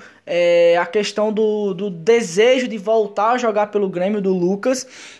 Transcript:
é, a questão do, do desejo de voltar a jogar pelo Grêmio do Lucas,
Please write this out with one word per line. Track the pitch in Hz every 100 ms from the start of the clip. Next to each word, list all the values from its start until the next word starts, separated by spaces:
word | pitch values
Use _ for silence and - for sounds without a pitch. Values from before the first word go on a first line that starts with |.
| - _ -
é, | 170 175 170 170 175
a | 170
questão | 214 202 - 214
do, | 214 220 214 208
do | 180 202
desejo | 170 160 233 196 170 233 262 247
de | 214
voltar | 190 226 202 202 214
a | 247
jogar | 226 208 208
pelo | 208 196
Grêmio | 170 185 214
do | 190
Lucas, | 185 175 196 247 262 - - - -